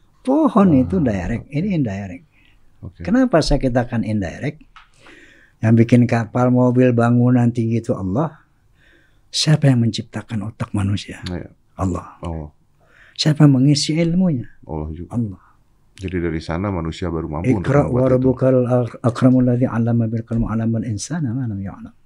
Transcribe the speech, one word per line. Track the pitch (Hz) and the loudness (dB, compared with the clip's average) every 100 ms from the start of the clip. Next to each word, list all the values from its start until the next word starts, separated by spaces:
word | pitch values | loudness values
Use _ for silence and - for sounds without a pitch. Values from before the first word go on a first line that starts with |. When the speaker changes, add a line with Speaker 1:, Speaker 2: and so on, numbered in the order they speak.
| _ _ | _ _
Speaker 1:
Pohon | 254 285 294 208 190 | 0 2 4 6 6
Speaker 2:
Ah, | 135 | 6
Speaker 1:
itu | 127 190 | 4 0
direct, | 131 98 90 117 - | 0 0 -2 -6 -4
Speaker 2:
oke. | |
Speaker 1:
ini | 143 208 | -4 -2
indirect. | 170 135 95 98 87 _ _ _ _ - - | -2 -2 -4 -8 -14 _ _ _ _ -20 -18
Speaker 2:
Oke. | 95 - | -18 -10
Speaker 1:
Kenapa | 120 247 254 165 | -2 0 2 2
saya | - 139 | 2 0
katakan | 135 123 117 117 | 0 0 -2 -4
indirect? | 107 107 85 90 139 - - - _ _ - - - _ _ - | -2 -2 -4 -6 -8 -8 -20 -20 _ _ -20 -20 -20 _ _ -4
Yang | 110 117 | 2 4
bikin | 117 123 117 | 6 4 4
kapal, | 117 110 123 123 | 0 -2 0 2
mobil, | 123 123 123 127 | 4 2 4 2
bangunan | 117 117 120 123 123 120 | 4 2 2 4 4 2
tinggi | 120 113 113 | 0 -2 -2
itu | 117 | -2
Allah. | 113 98 110 160 - _ _ _ _ _ _ _ _ _ | -4 -2 -2 -4 -8 _ _ _ _ _ _ _ _ _
Siapa | - 156 151 139 | -4 2 4 4
yang | 123 | 2
menciptakan | 113 - - 120 - 110 110 | 0 -2 -10 -12 -8 -8 -8
otak | - - | -10 -8
manusia? | 101 98 101 - - 90 | -4 -2 -4 -6 -14 -10
Speaker 2:
Iya. | 87 - _ _ | -10 -10 _ _
Speaker 1:
Allah. | - 95 87 - - | -6 -4 -4 -10 -12
Speaker 2:
Allah. | 85 80 76 _ _ _ _ _ - | -10 -10 -12 _ _ _ _ _ -20
Speaker 1:
Siapa | - 156 147 | -4 0 4
yang | 147 131 | 6 6
mengisi | 139 143 - 156 | 4 2 0 0
ilmunya? | 170 175 185 123 - - | 0 2 0 -2 -6 -16
Speaker 2:
Allah | - 78 78 | -10 -8 -8
juga. | 80 87 | -10 -8
Speaker 1:
Allah. | 117 107 92 _ _ _ _ _ - | -6 -6 -8 _ _ _ _ _ -12
Speaker 2:
Jadi | 90 87 | -6 -4
dari | 85 80 | -4 -4
sana | 80 80 104 | -6 -4 -4
manusia | 90 82 - 87 | -4 -6 -6 -6
baru | 80 80 | -4 -6
mampu | 76 123 | -4 -2
untuk | 107 82 | 0 2
Speaker 1:
"Iqra | 143 | 0
Speaker 2:
membuat | 151 | 0
Speaker 1:
wa | 123 | 0
Speaker 2:
itu. | 131 | 2
Speaker 1:
rabbukal | 127 131 123 131 131 | 2 2 2 2 2
ak-, | 120 123 117 - | 2 0 -2 -2
akramul | 117 117 127 127 | -4 2 4 4
ladzi | 127 120 117 | 2 2 0
'allama | 113 117 117 113 | 0 0 0 0
bil | 113 | -4
qalam | - 113 110 | -4 -2 -2
'allamal | 113 113 113 | -2 -2 -2
insana | - 101 - 170 131 | -4 -6 -6 -4 -4
ma | 127 123 | -4 -6
lam | 98 | -6
ya'lam." | 98 - 113 _ | -8 -12 -18 _